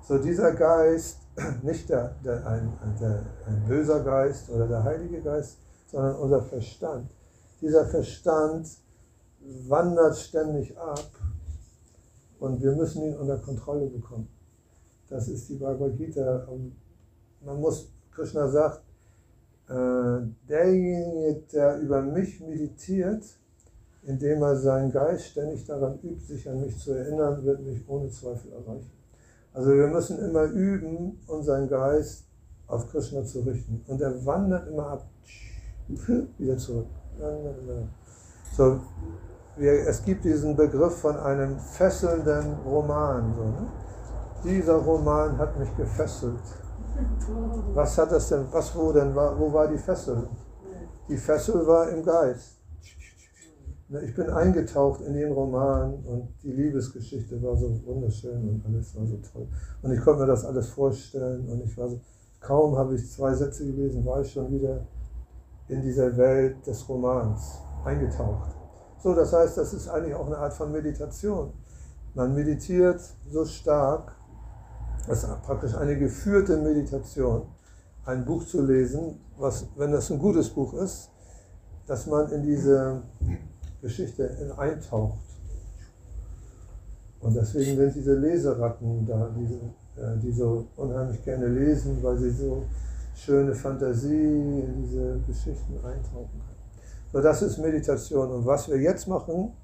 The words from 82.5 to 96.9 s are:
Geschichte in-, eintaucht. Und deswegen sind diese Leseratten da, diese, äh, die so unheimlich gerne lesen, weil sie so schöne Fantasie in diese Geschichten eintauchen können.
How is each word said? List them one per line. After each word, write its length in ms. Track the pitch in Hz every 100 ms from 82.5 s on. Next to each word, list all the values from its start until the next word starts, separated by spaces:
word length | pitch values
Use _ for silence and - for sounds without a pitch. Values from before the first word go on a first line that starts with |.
| 143 135 135 131 131 - - - - - - - -
Geschichte 440 | - - 185 -
in-, 260 | 127 - 143
eintaucht. 640 | - 143 156 - 113 107 107 - - - - - - - - - - - - - - - - - - - -
Und 160 | 113 110
deswegen 400 | 110 147 139 135
sind 180 | 139
diese 200 | 143 135
Leseratten 920 | 135 147 170 - - 117 - 117 113 110
da, 240 | 110 113 113
diese, 180 | 117 120 120 - - -
äh, 160 | 117 113
die 120 | 120
so 340 | 117 120 117 113
unheimlich 480 | - 139 127 131 113
gerne 240 | - 127 120
lesen, 560 | 123 143 151 139 135
weil 160 | 123 123
sie 120 | 123
so 340 | 123 135 131 - - - - -
schöne 400 | - - 139 139
Fantasie 1080 | 113 139 135 131 117 139 151 151 147 143 139
in 200 | 123 127
diese 380 | 123 127 127 123 123
Geschichten 500 | 117 - 143 - 139
eintauchen 520 | 127 135 - 123 120
können. 240 | - - - - - -